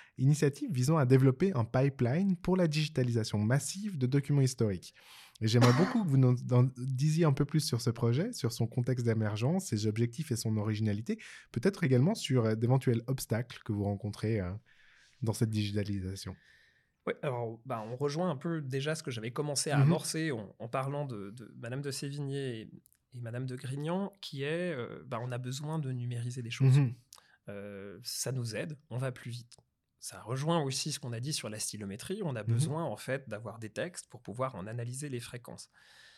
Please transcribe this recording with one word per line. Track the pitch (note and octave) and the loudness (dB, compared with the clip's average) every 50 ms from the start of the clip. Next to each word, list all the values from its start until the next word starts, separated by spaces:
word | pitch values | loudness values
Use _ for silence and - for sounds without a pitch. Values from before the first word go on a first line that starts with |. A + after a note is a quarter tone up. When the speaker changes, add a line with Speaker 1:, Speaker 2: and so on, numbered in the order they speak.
| - _ _ | -20 _ _
Speaker 1:
initiative | - B2+ C#3 D3 C#3+ D3+ C#3+ C#3 - D4 C4 | 2 4 6 6 6 4 2 2 0 -4 -2
visant | D#3+ B2 B2 C#3 E3 | 0 0 2 4 4
à | D#3+ C3+ | 4 6
développer | B2 C3+ C3 C3 C3+ C3 - F#3 G3 F#3+ | 8 8 8 8 8 6 4 2 2 2
un | B2+ G#2+ | 2 0
pipeline | - - B2+ C3+ C#3 C3+ - B2 A#2 C3 E3+ G3 G3 F3+ | 2 2 2 2 2 2 2 2 2 2 2 2 2 0
pour | E3+ - F3 F3+ | 0 0 0 2
la | F#3 F3+ | 4 4
digitalisation | E3 D3 D#3 D3+ D3+ - C#3 B2+ B2 A#2 A#2 G#2+ - - | 2 2 2 0 0 0 0 2 2 2 0 0 0 0
massive | G#2 G#2 A2 B2+ D3 - - - F#3+ G#3 G#3 F#3+ | 2 2 4 2 2 0 -2 -8 -6 -6 -6 -4
de | C#3+ B2+ | 0 0
documents | B2 C3+ C#3+ C#3+ - C#3+ C#3+ | 2 2 2 2 4 4 4
historiques. | C3+ B2+ C3 - A#2 G#2 F#2+ F2 - - - - - - - - - - _ - A2 | 4 4 2 0 0 0 0 -4 -8 -14 -20 -20 -20 -20 -20 -20 -20 -18 _ -2 0
Et | |
j'aimerais | A2+ A2 A#2+ A#2+ B2 B2 | 4 6 8 8 8 8
beaucoup | C3 F#3 - - A#3 G#3 | 6 4 4 4 2 2
que | |
vous | D#3+ C3+ | 4 6
nous | C3+ C3 B2 B2 B2 C3 B2 B2 | 6 6 6 6 4 2 2 6
en | B2 B2+ C3 B2+ | 6 6 4 2
disiez | B2 B2+ C3+ C3 B2+ C#3+ D#3 D#3 D#3+ F3 | -2 -6 -4 -2 2 2 2 4 4 4
un | D3+ C3+ | 4 4
peu | - D3 | 2 0
plus | - - D#3 | 2 2 0
sur | C#3+ - - A#2 | 0 2 -2 0
ce | - A#2 | 0 0
projet, | A2+ - - A#2 A#2+ C#3 F#3 B3 | 0 2 2 2 2 2 0 -2
sur | A#3+ - - A#2 | -4 -2 -4 -2
son | - - A#2 | 0 0 -2
contexte | A2 - C3 B2 B2+ B2+ B2 A#2+ | -2 0 -2 0 0 0 0 2
d'émergence, | A#2 A2 A2 G#2+ G#2 G#2+ G#2 A#2 C3+ F3 F#3+ F#3 | 2 2 2 2 0 0 0 2 2 2 0 0
ses | - - G#2+ G#2+ | 0 -2 0 0
objectifs | A2 G#2 A2 A#2+ A#2+ A#2 - D#3 - | 0 2 2 0 0 0 -4 -4 -4
et | A#2+ | -2
son | A2+ - A2+ A2 | -2 0 0 0
originalité, | G#2+ G#2 A2 G#2+ G#2 A2 G#2+ G2+ G2+ A#2+ - A3+ A#3+ - - - - - - | 0 2 0 0 2 2 2 2 0 -2 -4 -4 -6 -6 -18 -18 -20 -14 -8
peut-être | - B2 A#2+ F#3+ G3+ - F3 | -4 0 0 0 0 2 2
également | C3+ C3 B2 C3+ F#3 A3 | 4 4 6 6 4 2
sur, | - - - C3 B2+ A2+ | 0 -2 0 2 2 4
euh, | A2 A2 | 2 2
d'éventuels | A2 A#2 A#2 C3 C3 - C3 A#2 A2+ A#2 | 2 2 4 4 4 4 2 0 0 0
obstacles | - C3 B2+ - - A2 A2 B2 - - - - | -2 -4 -4 -2 -2 -2 -2 -2 -6 -10 -14 -6
que | - G#2+ | -4 -2
vous | G2+ G2+ | 0 0
rencontrez, | G2+ G2+ F#2+ - G#2 G2+ - - G#2+ A2+ G#2 | 0 -2 -2 -4 -8 -6 -4 -2 0 0 0
euh, | F2+ F2 F#2+ A2 _ _ - _ - - _ _ _ _ _ - A#2+ | -2 -2 -6 -8 _ _ -20 _ -20 -20 _ _ _ _ _ -6 -4
dans | A2 G2+ | -2 0
cette | - A#2 A2 | 0 0 0
digitalisation. | A2 G#2+ G#2 G2+ G2+ G#2 G2+ G2+ G2+ G2 F#2 F#2 F#2+ F#2+ - G2 F#2+ - _ _ - _ _ _ _ _ _ _ _ _ - | 2 0 0 0 0 -2 -2 -2 -4 -4 -4 -6 -8 -8 -10 -12 -12 -14 _ _ -20 _ _ _ _ _ _ _ _ _ -6
Speaker 2:
Ouais, | - - - - | -6 -6 -4 -4
alors, | D3 B2 A#2+ A#2+ A2+ A#2 A#2 - | -4 -4 -2 -4 -6 -8 -10 -8
bah, | C3 B2+ A2+ G#2+ | -6 -6 -6 -6
on | A2 B2 | -8 -6
rejoint | B2+ C#3+ C#3+ C#3+ D#3+ F3+ F#3 | -2 -2 -2 0 0 -2 -2
un | D3+ | -2
peu | C3 - E3+ E3 D#3+ | -2 -4 -4 -4 -4
déjà | D3 C3 C3 C3+ C#3 D#3 D#3+ | -4 -4 -4 -4 -2 -2 -4
ce | D#3+ | -4
que | - D3 | -6 -8
j'avais | A#2+ A#2+ G#2+ A#2+ | -8 -6 -6 -6
commencé | A#2 - D3 D3+ C#3+ B2+ - D#3 | -4 -4 -4 -2 -2 -2 -2 2
à | C#3+ | 4
Speaker 1:
Mhm. | C#3+ C#3 | 4 6
Speaker 2:
amorcer | D3 E3+ D#3+ - - - D#3+ D#3+ D#3+ | 6 4 2 0 -4 -4 -2 -2 -2
en, | C3 A2 G2+ F#2 - - | -2 -4 -6 -10 -12 -12
en | G#2 | -12
parlant | A#2 B2 C3+ C3 C#3 C#3+ C#3+ D3 | -6 -4 -4 -4 -2 -4 -4 -4
de, | C3+ A#2+ G2+ G2 G2+ | -6 -6 -8 -10 -12
de | G#2+ B2 A2+ - - | -12 -14 -18 -18 -16
Madame | B2+ B2 A#2 B2 C#3 | -12 -10 -8 -6 -6
de | C#3+ C#3+ | -6 -6
Sévigné | C3+ - D3 C#3+ C#3 D3 C#3+ C3+ C#3 C#3 C#3 C3 A#2 A2 | -6 -6 -6 -8 -6 -6 -6 -6 -4 -4 -4 -6 -6 -8
et, | G#2 - - - _ _ _ _ _ _ - | -10 -14 -18 -20 _ _ _ _ _ _ -14
et | B2 | -12
Madame | A#2+ A#2 A#2 B2 C3 | -10 -8 -6 -6 -6
de | B2 B2+ | -6 -8
Grignan, | B2+ - B2 C3 C#3 D3 D#3 F3 F#3+ G3+ F#3+ - - | -8 -8 -8 -6 -6 -4 -2 -2 -2 -4 -4 -8 -12
qui | - - - C3+ C3+ | -14 -12 -8 -6 -6
est, | C#3+ D#3+ E3+ F3+ F3+ D#3+ | -4 -4 -4 -4 -4 -4
euh, | B2+ A#2 - - - D#2 | -4 -6 -8 -10 -12 -10
bah, | B2+ C3 A2+ A#2+ | -8 -6 -6 -4
on | B2+ | -4
a | B2 B2 | -6 -6
besoin | B2+ B2+ B2+ C3+ D3 D3+ D#3+ D#3+ | -6 -6 -6 -6 -6 -4 -4 -4
de | C#3+ C3 | -2 -4
numériser | B2+ B2 A#2+ A#2+ B2 A#2+ A#2+ B2 B2 C3+ A#2 | -4 -4 -4 -4 -4 -4 -6 -6 -6 -8 -8
des | A2+ | -6
choses. | A#2 - C3+ C3 C3 | 0 4 6 8 8
Speaker 1:
Mhm. | D3 C#3 A#2+ A#2+ - _ _ - - _ _ _ _ - - | 8 6 4 0 -6 _ _ -20 -20 _ _ _ _ -16 -14
Speaker 2:
Euh, | G2+ G2+ G2+ G2+ G2+ G2 G2 G2+ F2 G2+ A#2+ | -12 -12 -12 -12 -12 -12 -12 -14 -14 -12 -10
ça | - - - - B2+ | -10 -6 -6 -4 -4
nous | B2+ C3 A#2+ A2 G#2+ | -4 -4 -4 -4 -4
aide, | G#2 D#3+ E3+ D3+ - _ - | -6 -6 -6 -8 -12 _ -8
on | A2 B2 | -6 -4
va | C3+ C3 | -4 -4
plus | B2 - - B2 | -6 -8 -10 -10
vite. | A#2 A#2+ - - - - _ _ _ _ _ _ _ _ - | -10 -10 -12 -16 -20 -20 _ _ _ _ _ _ _ _ -16
Ça | - - F#2+ - | -14 -14 -12 -8
rejoint | G#2+ B2+ C3 C#3+ D#3+ E3+ E3+ C#3+ | -6 -4 -2 0 0 2 2 0
aussi | C3+ C3 - - D#3+ | 0 -2 -4 -4 -4
ce | C#3 - | -6 -6
qu'on | - B2 A#2 | -6 -6 -6
a | A2+ | -6
dit | B2 D3+ | -4 -4
sur | C#3+ - - | -4 -4 -6
la | G#2+ G#2+ G#2+ | -6 -6 -6
stylométrie. | - - - G#2 G#2+ G2 F#2+ - - - F#3+ A3 G3+ | -8 -8 -8 -8 -8 -8 -8 -8 -6 -6 -6 -4 -4
On | D#3 B2+ | -4 -4
a | A2+ | -4
Speaker 1:
Mhm. | G#2 A2 | 0 0
Speaker 2:
besoin, | A#2 A#2 D3 D#3+ D3 D#3+ E3+ | 2 2 2 2 0 -2 -4
en | C#3 G#2 | -4 -6
fait, | - - - C3 C3+ C3+ A2+ | -6 -6 -4 -6 -6 -6 -8
d'avoir | G#2 G#2 A2+ G#2 F#2 A2 | -10 -10 -8 -10 -12 -10
des | A2 G#2 | -12 -10
textes | - G#2 C3 F3+ F3+ - - _ | -6 -6 -6 -6 -6 -12 -18 _
pour | - - - | -18 -16 -14
pouvoir | - G2+ A#2+ C3 C3 B2+ | -10 -6 -4 -4 -4 -4
en | F#2 F2+ | -6 -10
analyser | G#2+ A2+ A#2+ A#2 B2 B2 C3 D3 D3 | -8 -8 -8 -6 -8 -8 -8 -8 -8
les | B2+ A#2+ | -8 -8
fréquences. | A#2 - - A#2+ A#2+ - - - - - _ _ _ - - - - - - | -8 -10 -14 -14 -14 -14 -16 -16 -18 -20 _ _ _ -20 -20 -20 -20 -20 -20